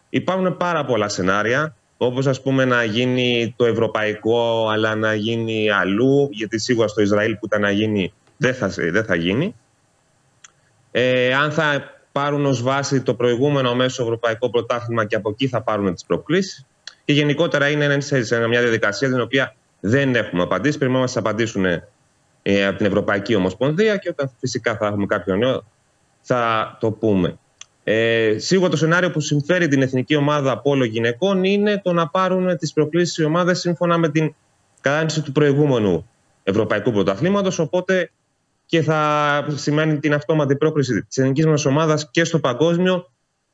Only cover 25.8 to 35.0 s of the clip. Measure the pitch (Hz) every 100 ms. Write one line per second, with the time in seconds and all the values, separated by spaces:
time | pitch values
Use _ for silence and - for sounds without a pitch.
25.8 | _ _ _ _ - 123 117 110 110 -
26.8 | 113 101 110 98 85 80 _ - - _
27.8 | - 107 113 113 110 110 - 185 180 143
28.8 | 156 175 180 165 143 147 139 180 170 139
29.8 | 131 131 123 151 143 147 135 120 143 139
30.8 | 123 107 117 120 190 196 190 202 208 202
31.8 | 185 170 165 190 185 185 185 175 160 -
32.8 | 151 165 175 - 156 165 175 180 175 170
33.8 | 175 170 165 151 156 156 _ _ _ _
34.8 | 135 147